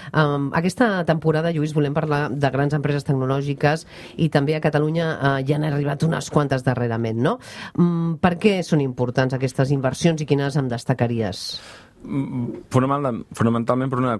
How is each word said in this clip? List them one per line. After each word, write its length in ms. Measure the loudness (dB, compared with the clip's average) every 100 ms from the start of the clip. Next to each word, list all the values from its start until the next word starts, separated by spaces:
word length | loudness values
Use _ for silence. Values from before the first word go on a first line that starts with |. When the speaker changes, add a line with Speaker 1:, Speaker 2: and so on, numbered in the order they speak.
| -6
Speaker 1:
Em, 380 | 2 2 2 0
aquesta 500 | 0 0 2 2 2
temporada, 480 | 0 2 2 2 2
Lluís, 220 | 0 0
volem 200 | 2 0
parlar 340 | 0 0 0 0
de 200 | 0 0
grans 240 | 2 0
empreses 300 | 0 0 -2
tecnològiques 840 | 0 0 2 0 -2 0 2 0 -4 -18 -14 -2
i 120 | 2
també 260 | 2 2 0
a 40 |
Catalunya, 500 | 0 2 0 0 -2 0 0 0
eh, 60 | 0
ja 100 | 0
han 80 |
arribat 380 | 0 0 -2 0
unes 260 | 0 -2 0
quantes 340 | 0 0 0
darrerament, 540 | 0 0 0 0 -2 0
no? 180 | 0 -2 -6 -16 -8 0
Mm, 420 | 2 2 -2 0
per 140 | -2 2
què 220 | 0 0
són 180 | 2 2
importants 540 | 2 -2 -2 2 0
aquestes 400 | 2 -2 0 2
inversions 480 | 2 0 2 2 2
i 40 | 2
quines 300 | 0 2 0
em 120 | -2
destacaries? 760 | -2 -2 0 0 0 -2 -4 -10 -12 -14 -20 -20 -18
Speaker 2:
Mm, 720 | -8 -6 -4 -4 -6 -8 0
fonamental-, 540 | 0 2 0 0 -4 -6
fonamentalment 560 | 0 2 2 0 0 0
per 80 | 0
una 140 | 0 0